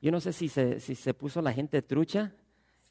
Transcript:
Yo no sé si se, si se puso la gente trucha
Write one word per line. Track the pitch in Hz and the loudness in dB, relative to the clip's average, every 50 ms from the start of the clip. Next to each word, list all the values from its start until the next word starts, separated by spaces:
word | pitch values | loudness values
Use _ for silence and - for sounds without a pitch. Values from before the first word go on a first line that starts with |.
Yo | - 160 | 0 2
no | 170 170 | 2 2
sé | 170 180 156 | 0 -2 -4
si | - 170 | -2 -4
se, | 143 - 139 127 123 - - | -2 2 2 2 2 2 -2
si | - - 127 | -4 -8 -8
se | - - 131 120 | -4 -2 -4 -4
puso | - 143 143 - 170 | -2 -4 -4 -2 0
la | 160 135 110 | 0 0 0
gente | 131 147 147 - 139 - | 0 -2 0 0 0 0
trucha | - 135 151 165 - - 202 214 196 - _ _ _ _ _ _ _ _ _ _ _ | 2 2 2 2 2 2 -2 -2 -2 -6 _ _ _ _ _ _ _ _ _ _ _